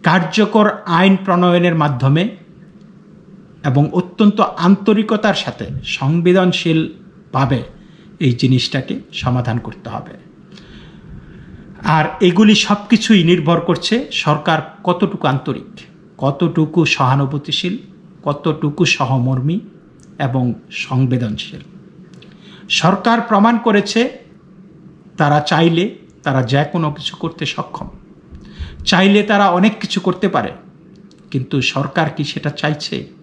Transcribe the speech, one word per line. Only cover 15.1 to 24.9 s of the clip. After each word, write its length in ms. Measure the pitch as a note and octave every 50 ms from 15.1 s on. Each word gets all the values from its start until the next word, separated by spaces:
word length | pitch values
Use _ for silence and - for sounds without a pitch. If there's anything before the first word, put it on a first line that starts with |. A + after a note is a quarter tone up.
| - F#3+ - D3+
আন্তরিক, 540 | C3 C3+ - - C3 - - - - - - - - - - - - -
কতটুকু 680 | - C3+ C#3+ - - E3 - - D#3 D3+ D#3 F3+ D#3+
সহানুভূতিশীল, 920 | - - - C#3 B2 C3 C#3 C#3+ C3 C#3+ C#3+ C#3+ - D3 - - F3+ G3 A#3+ - - - - - - - - -
কতটুকু 640 | D3 D3 D3 - E3 D3+ D3+ - D3 C#3+ - F3+
সহমর্মী 760 | C#3+ - - C#3 A#2+ C3 C3 A#2+ B2+ C3 B2+ B2 C#3+ E3 G#3 - - - - - - - - - - - -
এবং 340 | C#3 C3 B2+ C3+ B2 B2 A2+ - - -
সংবেদনশীল। 920 | - - - - C3+ B2+ C3+ B2 B2+ B2 A#2+ A2 G#2+ - - - - - - - - - - - - - - - - - - - - - - - - - - -
সরকার 520 | - - - E3 F#3+ G3 - A#3+ A3+ A#3
প্রমাণ 360 | - - A3 G3+ G3+ A3+ A#3+ A3+
করেছে 520 | A3+ A#3 G#3 G#3 G3+ - - A3+ A#3+ C4+ - - - - - - _ - - - - - - - - -